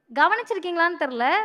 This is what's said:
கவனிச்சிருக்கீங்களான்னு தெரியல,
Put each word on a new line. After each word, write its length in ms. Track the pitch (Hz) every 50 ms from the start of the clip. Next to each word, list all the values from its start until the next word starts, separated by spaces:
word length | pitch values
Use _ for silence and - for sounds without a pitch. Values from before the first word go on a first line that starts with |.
| _ - 226
கவனிச்சிருக்கீங்களான்னு 840 | 277 302 359 427 466 453 - 440 370 311 359 339 339 330 349 349 -
தெரியல, 300 | 311 262 254 233 240 277 349 427